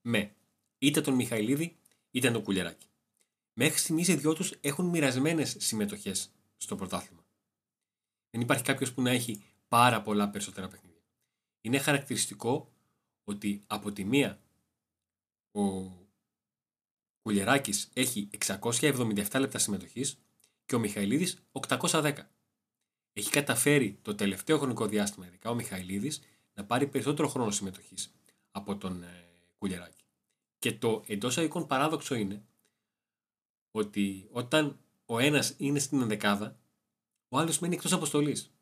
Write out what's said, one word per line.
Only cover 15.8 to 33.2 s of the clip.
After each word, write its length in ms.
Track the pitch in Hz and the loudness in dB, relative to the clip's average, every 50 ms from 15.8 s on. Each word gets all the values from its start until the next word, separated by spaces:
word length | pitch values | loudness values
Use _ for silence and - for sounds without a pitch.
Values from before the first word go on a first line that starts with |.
| - - - 90 90 _ _ _ _ _ _ _ _ _ _ _ _ _ _ _ _ _ _ _ _ _ _ _ _ | -8 -8 -12 -18 -20 _ _ _ _ _ _ _ _ _ _ _ _ _ _ _ _ _ _ _ _ _ _ _ _
Κουλιεράκης 680 | 110 107 101 98 107 131 139 139 - - - - - _ | 0 0 2 4 4 2 2 2 0 -4 -4 -6 -4 _
έχει 360 | - 131 254 - 208 104 - | 0 0 0 0 -4 -6 -8
εξακόσια 580 | - - - - - - - 117 120 - - 151 | -6 -6 -4 -4 -4 -2 -2 -2 0 2 2 2
εβδομήντα 320 | 135 123 127 110 107 101 | 2 2 0 0 0 0
εφτά 180 | 101 101 - 131 | -2 0 0 0
λεπτά 200 | 135 131 - - | 0 0 0 -2
συμμετοχής 600 | - - 104 95 - - - 117 135 139 - _ _ _ _ _ _ _ _ _ _ | -2 -2 -2 -4 -6 -10 -8 -6 -6 -6 -6 _ _ _ _ _ _ _ _ _ _
και 100 | _ - | _ -2
ο 40 | 120 | 0
Μιχαηλίδης 640 | 113 104 101 107 101 101 113 147 185 180 - - _ _ _ | 0 0 -2 -2 0 0 2 2 0 0 -4 -8 _ _ _
οκτακόσια 480 | 131 - - 135 127 - - - 165 | -10 -4 -2 -2 0 0 2 2 2
δέκα. 300 | 147 151 143 - - _ _ _ _ _ _ _ _ _ _ _ _ _ _ _ _ _ _ | 2 2 -2 -2 -10 _ _ _ _ _ _ _ _ _ _ _ _ _ _ _ _ _ _
Έχει 180 | - 104 - | -6 -4 0
καταφέρει 680 | - 143 143 143 139 120 - 143 147 147 127 101 98 - _ | 2 2 2 2 2 4 6 6 6 6 6 2 -2 -6 _
το 120 | - 101 | -8 -2
τελευταίο 440 | 104 104 98 95 92 - - 160 151 | 0 0 0 0 -2 0 2 2 2
χρονικό 280 | 139 131 120 110 117 | 4 0 0 0 -2
διάστημα, 400 | 104 107 104 101 101 - - 90 | 0 2 2 0 0 -2 -8 -16
ειδικά 240 | 90 87 - - 113 | -18 -20 -10 -6 -4
ο 40 | 120 | -4
Μιχαηλίδης, 680 | 120 113 - 98 92 90 90 95 101 104 143 156 - - - _ _ _ _ _ | -4 -4 -6 -8 -8 -6 -4 -4 -4 -2 -4 -6 -6 -12 -18 _ _ _ _ _
να 100 | - 101 | -14 -4
πάρει 220 | 101 117 127 143 | 0 2 2 2
περισσότερο 420 | 139 - 135 117 131 151 147 160 147 | 2 0 -2 0 0 0 2 0 0
χρόνο 220 | 147 135 123 107 | 2 0 0 0
συμμετοχής 640 | 101 101 98 98 92 - - - - - - - _ _ _ _ _ _ _ _ | 0 -2 -4 -6 -8 -10 -18 -18 -12 -12 -12 -12 _ _ _ _ _ _ _ _
από 260 | _ 101 101 104 101 | _ -12 -6 -6 -8
τον, 260 | 101 98 95 92 90 87 | -6 -4 -6 -6 -6 -10
ε, 220 | 87 87 90 87 85 87 87 _ _ _ _ | -14 -18 -20 -20 -20 _ _ _ _ _ _
Κουλιεράκη. 460 | - 98 92 87 87 82 - _ _ _ _ _ _ _ _ _ _ _ _ _ | -6 -6 -4 -6 -10 -14 -20 _ _ _ _ _ _ _ _ _ _ _ _ _
Και 140 | - 120 113 | -4 -4 -4
το 320 | - - 120 110 107 - | 0 0 0 0 0 -2
εντός 300 | - 110 98 104 123 127 | -6 -6 -4 -2 -2 0
αγωγικών 300 | - 165 151 156 180 160 | 0 -2 -2 -2 -4 -4
παράδοξο 480 | 151 143 131 143 156 156 151 - - 139 | -2 0 0 2 0 0 -2 -4 -4 -4
είναι 300 | 117 107 98 101 101 - _ _ _ _ _ _ _ _ _ _ _ _ _ _ _ | -2 -2 -4 -6 -10 -14 _ _ _ _ _ _ _ _ _ _ _ _ _ _ _